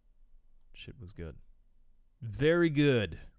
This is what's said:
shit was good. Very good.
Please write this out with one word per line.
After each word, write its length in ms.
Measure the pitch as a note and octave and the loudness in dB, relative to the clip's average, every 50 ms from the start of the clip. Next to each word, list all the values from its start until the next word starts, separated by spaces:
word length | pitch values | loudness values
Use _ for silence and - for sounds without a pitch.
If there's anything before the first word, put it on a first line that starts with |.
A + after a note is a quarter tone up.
| _ _ _ _ - - - - _ _ - - - - - | _ _ _ _ -20 -20 -20 -20 _ _ -20 -20 -20 -20 -20
shit 220 | - - - - - | -20 -20 -20 -18 -18
was 100 | G#2 F2 | -18 -18
good. 240 | - - E2+ D#2+ - - - - - _ _ _ _ _ _ _ - _ _ _ _ - | -16 -16 -16 -16 -16 -18 -20 -20 -20 _ _ _ _ _ _ _ -20 _ _ _ _ -16
Very 480 | A#2+ A2+ G2 A2+ C#3+ D#3 E3+ F3 E3+ E3 | -14 -10 -4 0 2 2 4 4 2 2
good. 500 | C#3+ C#3+ D3 C#3+ C3 A#2 G2+ F2 - - - - - | 4 4 4 4 4 2 2 -2 -6 -10 -18 -20 -20